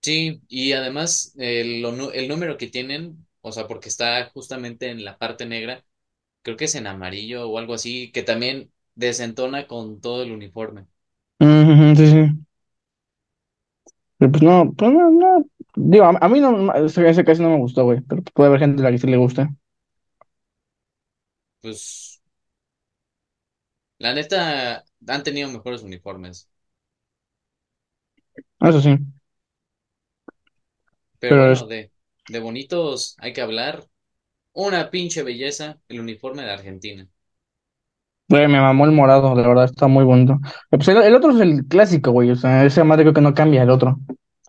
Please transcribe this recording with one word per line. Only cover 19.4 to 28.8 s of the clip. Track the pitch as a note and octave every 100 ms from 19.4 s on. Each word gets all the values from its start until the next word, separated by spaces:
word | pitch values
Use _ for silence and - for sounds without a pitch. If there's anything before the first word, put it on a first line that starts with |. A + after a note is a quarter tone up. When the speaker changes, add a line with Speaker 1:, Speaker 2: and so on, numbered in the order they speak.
| C#3+ - _ _ _ _ _ _ _ _ _ _ _ _ _ _ _ _ _ _ _ _
Speaker 1:
Pues, | A2+ G#2+ - - - _ _ _ _ _ _ _ _ _ _ _ _ _ _ _ _ _ _ _
la | A#2
neta, | C#3 D3+ G3 E3 C#3+ B2 A2+ _ _ -
han | C#3
tenido | C#3+ C#3+ C#3
mejores | B2 B2 A#2+
uniformes. | G#2+ F2+ G2 F#2 F2+ F2+ _ _ _ _ _ _ _ _ _ _ _ _ _ _ _ _ _ _ _ - _ _
Speaker 2:
Eso | E3 D#3+